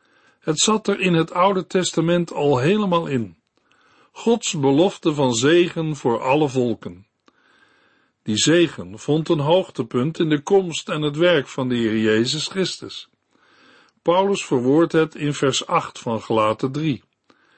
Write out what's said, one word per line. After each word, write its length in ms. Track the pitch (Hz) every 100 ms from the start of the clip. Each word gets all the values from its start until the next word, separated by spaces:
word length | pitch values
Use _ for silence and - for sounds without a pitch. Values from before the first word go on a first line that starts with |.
| _ _ _ _
Het 200 | - 156
zat 280 | - 214 208
er 120 | 202
in 140 | 185
het 180 | 160 160
Oude 340 | 180 190 185 170
Testament 680 | 185 170 - 165 175 170
al 260 | - 147 127
helemaal 480 | 156 214 196 170 156
in. 300 | 131 101 - _ _ _ _ _ _ _
Gods 460 | - 226 226 - 160
belofte 560 | 135 139 196 - 165
van 200 | 147 131
zegen 640 | 113 139 175 175 165 156 147
voor 260 | 131 117
alle 260 | 131 147 147
volken. 580 | 131 123 104 95 87 _ _ _ _ _ _ _ _ _ _ _ _
Die 140 | - 107
zegen 640 | - 170 165 - 87 107
vond 300 | - 156 156
een 120 | 160
hoogtepunt 800 | 143 185 185 - 117 123 147 160
in 100 | 160
de 140 | 147
komst 460 | - 196 180 139 -
en 140 | 156
het 140 | 151 147
werk 320 | 175 160 131
van 200 | - 127
de 60 |
Heer 240 | 120 113 110
Jezus 480 | 110 110 127 151 -
Christus. 600 | 190 180 - 107 - - _ _ _ _ _ _ _ _ _
Paulus 420 | - 180 202 196
verwoordt 480 | - 135 123 151 165
het 220 | 165 160
in 200 | - 147
vers 320 | 139 139 - -
acht 320 | 165 - -
van 240 | 123 113
Galaten 500 | - 110 107 107 135
drie. 300 | 143 156 113 _ _ _ _ _